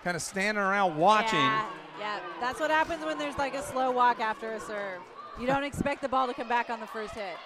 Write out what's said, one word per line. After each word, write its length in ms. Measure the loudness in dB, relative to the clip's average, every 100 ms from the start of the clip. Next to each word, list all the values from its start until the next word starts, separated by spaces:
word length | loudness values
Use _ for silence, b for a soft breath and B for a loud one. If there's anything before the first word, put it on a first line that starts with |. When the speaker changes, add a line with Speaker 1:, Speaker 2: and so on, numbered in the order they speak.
Speaker 1:
Kinda 160 | -2 -4
standing 440 | -4 -2 0 2
around 340 | 2 4 2 4
watching. 420 | 6 6 4 4
Speaker 2:
Yeah, 260 | 4 2 0 -8 -12 -8
yeah. 200 | -6 -6 -8 -4
That's 200 | -4 -2
what 100 | 2
happens 340 | 2 2 -2
when 140 | -4 -4
there's, 200 | -4 -2
like, 180 | -2 -2
a 80 |
slow 260 | -4 0 2
walk 300 | 6 6 4
after 340 | 0 -2 -6
a 60 | -8
serve. 420 | -6 -6 -6 -8 -12 -16 -14 -4
You 80 | 0
don't 160 | 2
expect 400 | 0 -2 -2 0
the 40 | 0
ball 180 | 0 0
to 60 |
come 140 | -2 0
back 220 | 0 0
on 100 | -4
the 60 | -6
first 300 | -8 -8 -8
hit. 200 | -8 -8